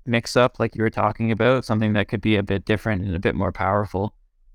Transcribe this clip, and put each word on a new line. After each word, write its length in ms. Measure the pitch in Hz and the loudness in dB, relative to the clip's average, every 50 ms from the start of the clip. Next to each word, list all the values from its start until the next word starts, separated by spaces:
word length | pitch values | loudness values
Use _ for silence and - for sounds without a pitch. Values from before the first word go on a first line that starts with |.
| - | -6
mix 320 | - 117 117 - - - 123 | -2 -2 -2 -2 0 2 2
up 220 | 123 127 - - | 2 2 2 0
like 160 | 113 110 - | -4 -4 -2
you 80 | - 110 | 0 -2
were 60 | 113 | -2
talking 420 | - - 104 107 104 - 113 113 | 0 0 0 0 0 0 -2 -2
about, 340 | 113 101 110 120 131 131 117 | 0 2 2 2 2 2 0
something 280 | - 117 107 110 107 104 | 0 0 0 2 2 2
that 140 | 104 101 - | 2 0 -2
could 140 | - 107 | -4 -2
be 160 | - 110 110 101 | 0 2 2 2
a 60 | 98 | 2
bit 220 | - 98 101 - | 0 -2 -4 0
different 380 | - 107 101 - 113 - 92 92 | 0 -2 0 0 -2 -2 -2 -2
and 120 | 95 85 | -4 -4
a 40 | 82 | -2
bit 160 | - 113 60 | -2 -2 0
more 160 | 65 95 90 | 0 -2 -4
powerful. 640 | - - 92 95 98 104 104 98 - 92 98 104 - _ _ _ _ _ _ _ - | -2 -2 -2 0 0 0 -2 -2 -4 -4 -6 -6 -8 _ _ _ _ _ _ _ -8